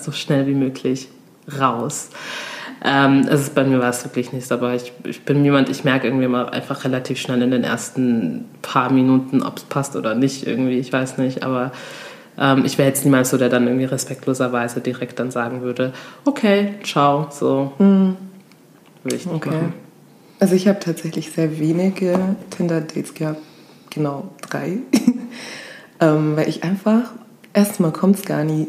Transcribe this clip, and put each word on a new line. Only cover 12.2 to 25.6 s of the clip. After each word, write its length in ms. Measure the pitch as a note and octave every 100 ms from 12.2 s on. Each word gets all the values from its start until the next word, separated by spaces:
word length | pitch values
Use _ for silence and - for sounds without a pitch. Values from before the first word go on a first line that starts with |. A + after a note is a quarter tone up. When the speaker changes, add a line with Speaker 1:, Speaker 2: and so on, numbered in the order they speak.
| - -
Speaker 1:
ähm, 280 | C3+ C3+ C3+
ich 100 | -
wär 80 |
jetzt 180 | C3+ C3+ C#3+
niemals 240 | C3+ B2+
so, 80 | C3
der 100 | B2
dann 180 | B2 A#2+
irgendwie 200 | B2+ C3
respektloserweise 960 | C3+ - C3 - B2+ B2+ A#2+ A#2+ A#2+
direkt 360 | B2+ B2 B2 -
dann 120 | B2
sagen 320 | B2 A#2 B2+
würde, 320 | B2 B2 B2+ C3 - - -
„Okay, 480 | C4+ G#3+ G3+ G3+ G3+
ciao“, 440 | - D#3+ C#3+ C#3+ D3
so. 420 | - C3 C3+ C#3 -
Speaker 2:
Mhm. 380 | G3 G3 F#3+ F#3 - - - - _ - - -
Speaker 1:
Würde 140 | B2+ B2
ich 80 |
nicht 120 | F#3 D#3+
Speaker 2:
Okay. 140 | -
Speaker 1:
machen. 220 | D#3 - - - _ - - - -
Speaker 2:
Also 160 | F#3+
ich 140 | F#3 G3
hab 120 | G3
tatsächlich 520 | - E3 D#3+ D#3+ D#3
sehr 260 | - D#3+ D#3
wenige 600 | D#3 E3 F#3+ F#3+ F#3 F#3 F#3 G3 -
Tinder-Dates 640 | - E3+ E3 D#3 D3 C#3+
gehabt, 260 | - D#3 D#3 - - - - -
genau 400 | - C#3+ C#3 F#3+ - -
drei, 260 | C#3+ C#3+ G3 - A#3+ - B3 - -
<laughs> 600 | - -